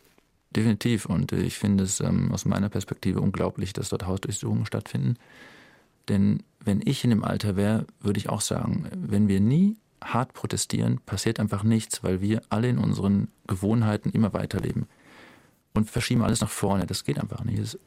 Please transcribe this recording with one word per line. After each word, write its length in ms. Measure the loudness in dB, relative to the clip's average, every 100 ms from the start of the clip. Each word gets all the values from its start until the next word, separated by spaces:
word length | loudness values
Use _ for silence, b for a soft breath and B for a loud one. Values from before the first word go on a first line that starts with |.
| b b _ _ _ 0
Definitiv. 500 | 2 2 2 0 0
Und, 260 | 0 0
äh, 100 | 0
ich 180 | -2 0
finde 240 | 2 2
es, 160 | 2 0
ähm, 320 | 0 2 2
aus 140 | 0 0
meiner 240 | 0 0
Perspektive 520 | -2 -6 -4 -2 0
unglaublich, 520 | 0 0 -4 -4 -6
dass 160 | -6 -4
dort 180 | -4 -4
Hausdurchsuchungen 580 | -4 -4 -6 -2 -2 -2
stattfinden. 520 | -4 -4 -2 -2 -2 B B B B B B B B -2
Denn 320 | 2 2 2 -4 _
wenn 180 | 0 0
ich 200 | 0 0
in 80 | 2
dem 120 | 2
Alter 320 | 2 -2 -2 0
wäre, 300 | 2 0 -2 -6
würde 180 | -2 -2
ich 120 | -2
auch 120 | -4
sagen, 480 | -2 -2 -2 -4 -4 -8
wenn 320 | -2 2 4
wir 140 | 4
nie 360 | 4 6 4 2 _ -16
hart 300 | -4 -2 -2
protestieren, 680 | -6 -6 -4 -2 0 0 0 -4
passiert 340 | -2 -2 0
einfach 240 | -2 0
nichts, 400 | 2 2 0 -4
weil 180 | -2 0
wir 200 | 0 -2 0
alle 200 | 0 0
in 80 | 0
unseren 500 | 0 0 2 2 0 -6 -6
Gewohnheiten 640 | -2 2 2 2 0 0
immer 220 | 2 2
weiterleben 540 | 2 -2 -2 -2 -4 -6 B B B B B B B _
und 160 | -2 0
verschieben 340 | 0 0 2
alles 180 | 2 2
nach 80 | 0
vorne. 360 | -2 0 2 0
Das 160 | -4
geht 160 | -4 -4
einfach 240 | -4 -6
nicht. 160 | -4 -4
Das 140 | -4
ist 60 | -8